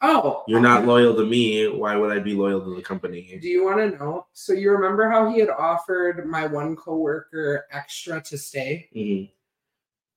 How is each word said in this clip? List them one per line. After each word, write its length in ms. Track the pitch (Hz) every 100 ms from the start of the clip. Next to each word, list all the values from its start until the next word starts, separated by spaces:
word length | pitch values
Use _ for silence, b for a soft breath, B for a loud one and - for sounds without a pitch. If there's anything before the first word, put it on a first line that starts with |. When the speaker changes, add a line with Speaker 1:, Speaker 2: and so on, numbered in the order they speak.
Speaker 1:
Oh. 420 | 294 294 139 - -
Speaker 2:
You're 140 | 117
not 240 | 120 120
loyal 300 | 120 120 120
to 100 | 113
me. 420 | 107 120 113 107 107
Why 300 | 104 104 104
would 140 | 104
I 40 | 104
be 160 | 101
loyal 260 | 101 98 95
to 120 | 92 90
the 60 |
company? 560 | - 95 90 87 87 92
Speaker 1:
Do 80 | 175
you 160 | 180
wanna 280 | 190 208 214
know? 340 | 156 143 180 -
So 180 | - -
you 180 | 190 196
remember 380 | 202 190 202 220
how 220 | 226 220
he 80 | 233
had 80 | 214
offered 800 | - 165 170 - 185 175 170 151
my 180 | 165 156
one 300 | 147 156 160
coworker 880 | - 160 151 151 - 160 147 143 -
extra 500 | 143 - - 175 160
to 160 | - 143
stay? 540 | - 139 131 165 -
Speaker 2:
Mm-hmm. 380 | 117 104 98 98 _ _ _ _ _ _ _ _